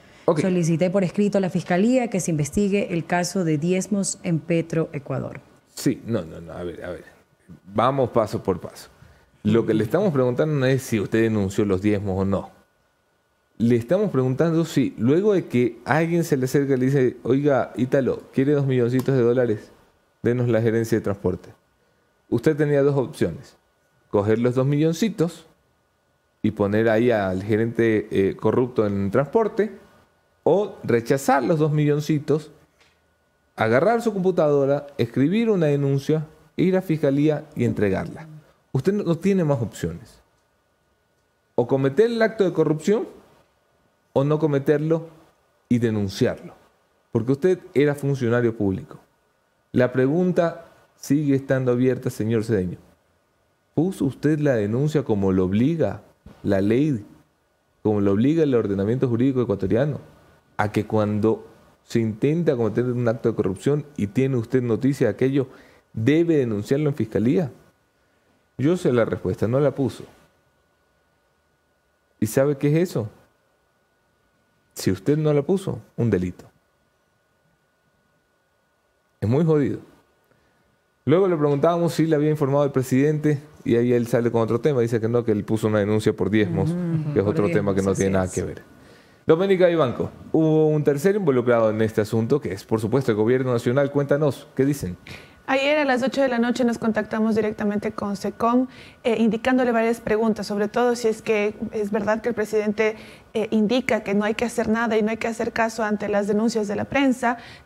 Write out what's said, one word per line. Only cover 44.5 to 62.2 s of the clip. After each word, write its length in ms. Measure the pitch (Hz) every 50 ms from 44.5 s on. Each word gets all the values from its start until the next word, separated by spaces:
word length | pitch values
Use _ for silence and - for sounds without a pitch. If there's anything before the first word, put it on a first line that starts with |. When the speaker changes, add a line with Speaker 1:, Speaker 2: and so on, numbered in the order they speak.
| 143 135 135 - 151 147 151 156 165 165 160 160 - - - _ _ _ _ _ _ _ _ _
Speaker 1:
y 80 | 123 120
denunciarlo. 800 | 117 117 110 107 101 98 98 - 123 107 85 - - 87 - - _ _ _ _ _ _ _ _ _ _
Porque 200 | - 120 110 117 139
usted 260 | 139 - 185 185 180 - - -
era 180 | 127 143 147 143
funcionario 640 | 139 - 139 143 127 127 113 117 123 120 117 110 -
público. 420 | 107 98 95 - - - - - _ _ _ _ _ _ _ _ _ _ _ _ _ _
La 200 | - 123 127 123 123
pregunta 720 | 127 127 131 147 175 180 185 170 175 170 165 165 - - - - _ _ _ _
sigue 400 | _ - - 139 147 156 139 139
estando 360 | 131 135 - 139 131 131 123
abierta, 380 | 123 123 127 131 127 127 - -
señor 340 | - - 107 110 117 113 104
Cedeño. 340 | 113 117 101 90 87 - - - _ _ _ _ _ _ _ _ _ _ _ _ _ _ _ _ _ _
¿Puso 300 | - 156 185 185 - -
usted 340 | 139 - - - 151 160 151
la 160 | 147 143 131
denuncia 480 | 113 104 104 110 123 143 156 151 151 131
como 280 | - 110 101 98 95
lo 140 | 92 95 92
obliga 560 | 90 98 107 123 143 170 160 127 101 95 104 - - _ _ _ - - -
la 200 | - 98 98 95
ley, 440 | 98 101 113 123 147 156 139 113 101 - - - _ _ _ _ _ _ _ _ _ _ _ _ -
como 180 | 107 107 104
lo 100 | 101 98 98
obliga 300 | 104 117 139 156 165 156
el 120 | 143 127
ordenamiento 520 | 117 107 98 101 98 98 104 120 131 139 127
jurídico 340 | 120 110 127 139 131 127 120
ecuatoriano, 560 | - 101 95 - 92 101 113 139 156 135 - - - - _ _ _ _ _ _ _ _ -
a 140 | 104 104
que 140 | - 110 101 -
cuando 600 | - 107 107 104 104 104 101 110 113 107 - - - - _ _ _ _ _
se 160 | - - 120
intenta 560 | 113 110 104 107